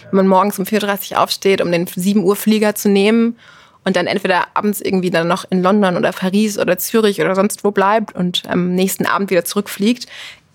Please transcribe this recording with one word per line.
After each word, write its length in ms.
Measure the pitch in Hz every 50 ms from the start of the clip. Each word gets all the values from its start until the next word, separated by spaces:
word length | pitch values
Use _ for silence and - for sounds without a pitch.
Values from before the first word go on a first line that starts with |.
| - -
Wenn 60 | -
man 100 | 196 190
morgens 320 | 190 190 185 190 208 196 -
um 80 | 180
vier 140 | - 214 208
Uhr 80 | 202 202
dreißig 280 | 196 196 - - -
aufsteht, 440 | - - 202 - - - 196 196 180
um 100 | 175 170
den 160 | 175 170 175
sieben 380 | 180 - 185 180 196 202 214 180
Uhr 120 | 185 202
Flieger 380 | 202 - 214 214 214 214 214 208
zu 140 | - - 208
nehmen 480 | 196 196 196 208 226 233 233 233 226 - - - - - - _ _ _ -
und 120 | 190 190
dann 100 | 180 175
entweder 400 | - - 202 - 190 185 175 - - -
abends 260 | 151 180 208 202 -
irgendwie 300 | - 196 196 185 180 180
dann 180 | 180 165 165 170
noch 160 | 175 185 - -
in 120 | - 185 180
London 360 | 185 208 208 202 185 180 -
oder 140 | - - 185
Paris 460 | - - 185 180 202 220 214 202 -
oder 200 | - 170 180 180
Zürich 420 | - - - 226 214 208 196 165
oder 140 | 156 170 190
sonst 300 | 190 190 208 - - -
wo 60 | 208
bleibt 440 | 202 - 190 196 208 226 214 - -
und 300 | - 180 175 180 - - -
am 260 | - 180 175 180 180
nächsten 300 | 185 185 190 - - -
Abend 260 | - - 175 196 190
wieder 140 | 196 170 175
zurückfliegt, 640 | - - 202 202 - - - 196 214 247 240 - - - - - - - - _ _ _